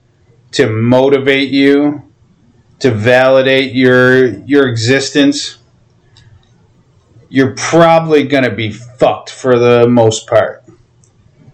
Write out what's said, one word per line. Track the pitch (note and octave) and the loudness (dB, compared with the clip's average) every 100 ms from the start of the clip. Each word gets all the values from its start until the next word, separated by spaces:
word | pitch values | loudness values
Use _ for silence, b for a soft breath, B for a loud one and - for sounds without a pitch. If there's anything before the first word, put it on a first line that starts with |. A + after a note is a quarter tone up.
| _ _ _ _ _ | _ _ _ _ _
to | - B2 | -2 -2
motivate | A2 A#2 B2+ C3+ C#3 C3 C#3 C#3 | -2 0 2 2 0 0 -2 -2
you, | C#3 C#3 C#3+ D3 D3 - _ _ _ _ _ _ - | 0 2 2 0 -6 -14 _ _ _ _ _ _ -6
to | C3 | -4
validate | A2 A2 B2 C3 C3+ C3 C3+ C3+ A#2+ | -2 0 2 2 2 2 0 -2 0
your, | B2+ B2+ B2+ B2+ B2+ G2+ - | 2 2 2 2 0 -4 -2
your | C#3+ C3+ | 0 0
existence, | A#2 A2 C3+ C#3 D3 C#3+ C#3+ - - _ _ _ _ _ b b b b _ _ _ _ _ _ _ _ | -2 -2 -2 -2 -2 0 -2 -8 -16 _ _ _ _ _ b b b b _ _ _ _ _ _ _ _
you're | C3 C3 - | -2 -2 -2
probably | - E3 E3 E3 D#3+ D3+ | -2 2 4 2 2 0
gonna | C3 C#3 B2+ G#2 | 0 -2 -2 -4
be | G#2+ | -8
fucked | G#2 - - C#3+ G#2 - | -10 -14 -2 -2 -2 -10
for | - C3 A#2+ | -8 -2 0
the | A#2+ A#2+ A#2+ | 2 2 2
most | B2 A2 G#2+ - | 2 0 -2 -2
part. | A2 - - - - _ _ _ _ _ _ _ | -2 -2 -6 -20 -20 _ _ _ _ _ _ _